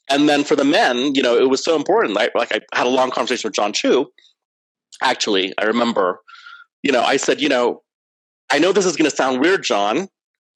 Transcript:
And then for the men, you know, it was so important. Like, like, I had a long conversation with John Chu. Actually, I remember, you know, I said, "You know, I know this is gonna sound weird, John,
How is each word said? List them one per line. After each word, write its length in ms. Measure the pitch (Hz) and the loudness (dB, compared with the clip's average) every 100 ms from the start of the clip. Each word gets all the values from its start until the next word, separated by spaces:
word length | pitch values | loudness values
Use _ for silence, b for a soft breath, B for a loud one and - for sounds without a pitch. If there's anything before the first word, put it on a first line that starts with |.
| - | -2
And 180 | 143 151 | 2 2
then 160 | 143 | 2
for 140 | 143 143 | 2 2
the 80 | 139 | 2
men, 500 | 185 185 120 143 135 | 2 2 0 -2 0
you 80 | |
know, 140 | 127 120 | 2 4
it 120 | 131 | 2
was 140 | 131 | 2
so 120 | - 156 | 0 -2
important. 380 | 147 214 151 101 | 0 0 0 0
Like, 160 | 120 107 | 0 -2
like, 160 | 120 | -2
I 240 | 107 - - | -4 -4 -2
had 80 | 123 | 0
a 20 | |
long 220 | 131 127 | 0 0
conversation 360 | 139 117 117 107 | -2 -4 -4 -4
with 80 | 113 | -2
John 160 | 107 | -2
Chu. 360 | - 277 139 - _ b _ _ _ _ _ _ - | -2 2 2 0 _ b _ _ _ _ _ _ -4
Actually, 520 | 131 123 113 95 95 - | -2 -2 -2 -2 -2 -2
I 80 | 104 | -2
remember, 540 | 117 117 107 92 95 B B B B B _ | 0 0 0 -2 -4 B B B B B _
you 80 | 139 | -2
know, 100 | 123 | 0
I 160 | 113 135 | 0 0
said, 220 | - 123 | -2 -2
"You 80 | 143 | -2
know, 320 | 127 120 - _ _ _ _ _ _ - | 0 -2 -4 _ _ _ _ _ _ -2
I 80 | 147 | 0
know 120 | 180 | 2
this 140 | 196 180 | 2 0
is 120 | 147 | 0
gonna 120 | 151 | -2
sound 300 | - 135 127 | 0 -2 0
weird, 240 | 160 190 | 0 0
John, 460 | 123 104 101 139 196 _ _ _ _ | 0 -2 0 -2 -6 _ _ _ _